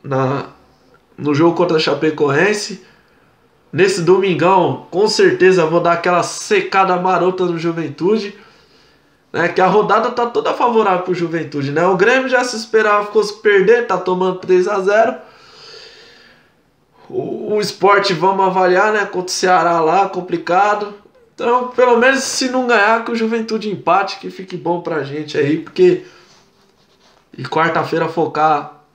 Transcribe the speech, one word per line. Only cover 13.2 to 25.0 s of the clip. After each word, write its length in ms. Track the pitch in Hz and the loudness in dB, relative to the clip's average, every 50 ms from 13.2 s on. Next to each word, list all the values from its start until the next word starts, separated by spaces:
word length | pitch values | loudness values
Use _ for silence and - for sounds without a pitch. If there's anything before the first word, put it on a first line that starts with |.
| 202 | 0
se 180 | 202 - - | 0 -6 -2
perder, 460 | - 208 202 196 185 180 165 - - | 0 2 4 4 4 4 4 2 2
tá 100 | - 190 | -2 -4
tomando 420 | 180 185 185 185 185 185 185 180 185 | -4 -2 -2 -2 0 0 -2 -2 -4
três 280 | - 175 185 180 180 | 0 2 2 2 2
a 120 | 185 208 196 | 0 -2 -2
zero. 340 | 190 196 208 220 247 254 247 - - - - - - - - - - - - - - - - - - - - - - - _ _ _ _ _ _ _ _ _ _ _ _ _ _ - | 0 2 2 4 2 2 -2 -6 -16 -20 -20 -20 -20 -20 -20 -20 -20 -20 -20 -20 -20 -20 -20 -20 -20 -20 -20 -20 -20 -20 _ _ _ _ _ _ _ _ _ _ _ _ _ _ -20
O, 480 | - - - - - - - - - 214 | -10 -8 -8 -6 -6 -10 -10 -6 -4 -2
o 60 | 214 | -2
Sport, 500 | 202 - - - 175 196 202 196 196 - 185 | -2 -4 -4 0 2 4 4 4 2 0 -2
vamos 320 | 151 170 190 196 196 190 | 0 0 0 2 2 0
avaliar, 460 | 185 180 190 185 180 180 185 208 214 | 0 2 2 2 4 4 4 2 2
né? 140 | 214 208 196 | 0 0 -2
Contra 220 | 190 - 180 180 | -4 -6 -8 -6
o 20 | 180 | -6
Ceará 500 | - - - 185 185 170 165 170 170 170 | -4 -2 2 2 2 4 2 2 0 2
lá, 300 | 160 160 170 190 196 190 | 0 2 2 2 0 0
complicado. 840 | 190 185 175 - 175 160 160 - 170 185 208 208 208 208 208 202 - - _ _ _ _ _ _ _ | -4 -8 -6 -6 -8 -6 -2 0 2 2 2 2 0 -2 -4 -10 -12 -20 _ _ _ _ _ _ _
Então, 360 | - - 233 247 254 247 247 | -6 -2 0 0 0 -2 -2
pelo 280 | - - 254 247 240 | 0 2 4 4 4
menos 260 | 226 240 262 269 254 - | 4 4 4 2 0 -4
se 260 | - - - 262 254 | -6 -4 -4 -4 -2
não 180 | 254 254 254 | -2 -2 0
ganhar, 380 | 240 240 208 202 214 226 226 226 | 2 2 2 4 2 2 0 -2
que 60 | - | -4
o 40 | 233 | -4
Juventude 560 | 226 226 220 226 233 220 220 214 214 196 214 | -2 -2 -2 -2 -4 -4 -4 -6 -6 -4 -6
empate, 480 | 190 131 - 165 175 196 202 196 - - | -8 -4 0 2 2 2 0 -2 -8 -12
que 100 | - 185 | -14 -14
fique 280 | - - 185 - 180 | -14 -14 -14 -12 -14
bom 240 | 165 143 165 175 175 | -8 -4 -4 -4 -4
pra 220 | 170 165 165 151 | -4 -6 -6 -6